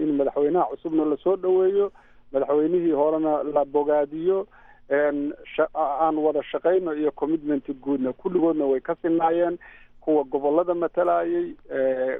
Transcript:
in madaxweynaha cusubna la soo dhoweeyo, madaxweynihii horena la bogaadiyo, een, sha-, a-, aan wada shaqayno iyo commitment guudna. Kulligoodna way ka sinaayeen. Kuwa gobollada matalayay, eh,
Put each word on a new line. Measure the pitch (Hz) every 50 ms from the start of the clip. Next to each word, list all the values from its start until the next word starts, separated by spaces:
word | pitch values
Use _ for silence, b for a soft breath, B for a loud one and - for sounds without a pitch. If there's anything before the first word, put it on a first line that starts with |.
| 156
in | 151 143
madaxweynaha | 139 139 135 - 143 147 147 165 180 156 113 135
cusubna | - - 170 156 156 156
la | 156 147 - -
soo | 180 190
dhoweeyo, | 190 180 185 185 185 185 190 196 202 202 196 - b b b b b b b -
madaxweynihii | 135 135 131 143 151 151 160 175 180 170 170 156
horena | 139 147 156 160 156 160 156 151 147 -
la | 147 147 151 143
bogaadiyo, | 139 139 147 147 147 147 151 147 143 151 160 165 185 190 190 196 - b b b b b b b -
een, | 139 143 147 147 147 143 143 147 - - - - -
sha-, | - 156 - -
a-, | 151 160 139 139 135 160 160
aan | 156
wada | 156 151 156 147 147 131
shaqayno | - - 139 - 165 185 190 185 165 151
iyo | 151 151 151 -
commitment | - 147 143 160 160 147 147 147 139 - - 139 135
guudna. | - 139 143 135 127 127 123
Kulligoodna | - - 190 180 180 160 165 160 151 143
way | 135 135 131
ka | - - 170 - -
sinaayeen. | 170 165 165 160 165 165 170 175 175 175 - b b b b b b b b
Kuwa | - 156 156 151 139
gobollada | 131 139 139 139 147 147 165 180 175 175
matalayay, | 170 170 156 - 175 180 175 170 170 170 170 175 170 175 170 - - - -
eh, | 139 135 131 131 131 127 127 131 127 123